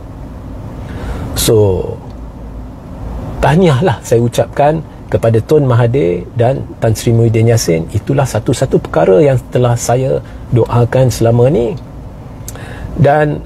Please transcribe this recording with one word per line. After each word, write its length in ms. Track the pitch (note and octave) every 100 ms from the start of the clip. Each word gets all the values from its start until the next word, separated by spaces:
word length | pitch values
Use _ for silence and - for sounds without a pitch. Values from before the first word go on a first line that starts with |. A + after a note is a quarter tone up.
| - - - - - - - - - - - - - -
So, 480 | - A2+ G#2 F#2 - - - - - - - - - - - - - - - -
tahniahlah 560 | - D3+ F#3 B2+ E3+ B2+ -
saya 160 | A#2
ucapkan 560 | A#2+ - B2 - C#3+ D#3+ - - -
kepada 320 | G2+ A#2 A2+
Tun 240 | - D3+ C3+
Mahathir 560 | A#2+ A#2+ C3+ F2 F2 - -
dan 240 | A#2 C#3 - -
Tan 160 | A#2 G#2+
Sri 160 | -
Muhyiddin 400 | A2+ A#2 A2 A2+
Yassin. 400 | A2+ - A#2 E2
Itulah 320 | - - C#3
satu-satu 560 | C3 - - B2+ - F#3
perkara 400 | - D#3 E3+ F#3
yang 160 | D3 C3 -
telah 240 | C3 B2 A#2
saya 480 | - B2 C3 D2 - - - A#2+
doakan 560 | G#2+ A#2+ A#2+ C3 C3
selama 400 | - A2+ A#2+ B2
ni. 240 | F3+ A#3 D#3+ - - - - - - - - - - - -
Dan, 480 | C#3 D3+ D3+ D3+